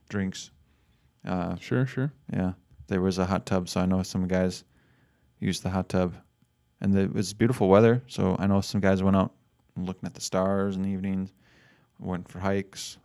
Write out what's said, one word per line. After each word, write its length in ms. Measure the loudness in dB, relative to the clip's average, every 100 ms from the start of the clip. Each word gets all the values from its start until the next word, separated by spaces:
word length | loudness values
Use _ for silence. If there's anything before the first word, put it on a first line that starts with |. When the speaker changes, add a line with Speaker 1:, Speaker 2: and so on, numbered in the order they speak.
| -8
Speaker 1:
drinks. 440 | -4 -4 -6 -14 _ _ _ _ _ _ _ -6
Uh, 300 | -4 -4 -6
Speaker 2:
Sure, 280 | -2 0 0
sure. 280 | -2 -6 -6 -6
Speaker 1:
yeah, 220 | -2 -2 -4 _ -20 -4
there 140 | 0
was 160 | 2 0
a 80 | 0
hot 200 | -2 0
tub, 220 | -2 0
so 120 | 0
I 40 | 2
know 180 | 0
some 240 | 0 -2 0
guys 360 | 0 0 -2 -14 _ _ _ _ _ _ _
used 220 | -4 -4
the 80 | -2
hot 200 | -4 0
tub, 260 | 0 0 -4 -16 _ _ _ _ _
and 140 | 0 2
it 160 | 2
was 200 | -2 -4
beautiful 340 | 0 0 2 6
weather. 340 | 8 8 4 -2
So 280 | -2 0 2
I 80 | 2
know 140 | 2
some 200 | 0 0
guys 220 | 2 4
went 120 | 4 4
out 160 | 2 -4 _ _ _ -8
and 100 | -8
looking 220 | -8 -10
at 80 | -10
the 60 |
stars 540 | -4 0 0 0 -2 -2
in 60 |
the 80 | -4
evenings, 420 | -4 -4 -4 -6 -12 _ _ _ _ _ -12
went 280 | -8 -6 -8
for 120 | -6
hikes. 580 | -2 -2 -4 -12 -16 -16